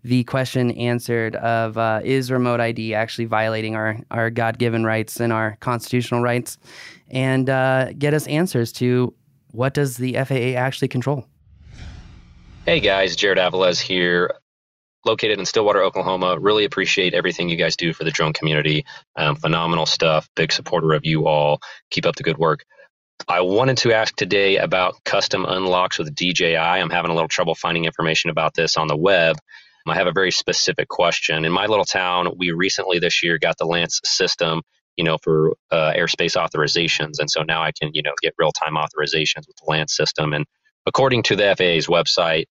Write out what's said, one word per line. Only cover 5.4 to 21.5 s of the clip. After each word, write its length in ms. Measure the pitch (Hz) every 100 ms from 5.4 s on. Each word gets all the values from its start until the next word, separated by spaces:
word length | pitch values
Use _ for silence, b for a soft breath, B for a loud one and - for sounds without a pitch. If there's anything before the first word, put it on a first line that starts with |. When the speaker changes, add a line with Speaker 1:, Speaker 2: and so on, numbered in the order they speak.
| 110 104
Speaker 1:
constitutional 640 | - 120 - 123 120 120
rights, 360 | 120 120 123 - B B B B B
and, 400 | 131 131 131 131
uh, 420 | 135 131 131 127 101
get 160 | 143
us 100 | 151 143
answers 420 | 151 185 127 117
to 380 | - 127 123 123 _ _ _ _
what 240 | 110 131
does 220 | 147 139 120
the 200 | 127 117
F 140 | 135
A 220 | 135 123
A 40 | 123
actually 300 | 131 - 131
control? 400 | 131 127 143 - _ _ - B B B B B B - - - - -
Speaker 2:
Hey 120 | 165
guys, 380 | 101 98 95 -
Jared 220 | 101 92
Avilez 420 | 90 90 92 85
here, 500 | - 92 87 87 87 - _ _ _ _ _ _
located 360 | 113 110 110 101
in 40 |
Stillwater, 380 | 90 113 104 101
Oklahoma. 560 | 92 98 90 92 92 87
Really 260 | 95 107
appreciate 480 | 101 - 87 - 92
everything 360 | 87 87 85 87
you 80 | 85
guys 180 | 82
do 180 | - 85
for 120 | 80
the 80 | 80
drone 200 | 78 80
community. 520 | 76 80 76 78 76 B B B -
Um, 180 | 78
phenomenal 520 | 73 80 82 85 82 78
stuff. 420 | - 82 76 - -
Big 160 | 80
supporter 400 | - - 87 80
of 120 | 76
you 220 | 78 78 78
all. 320 | 76 73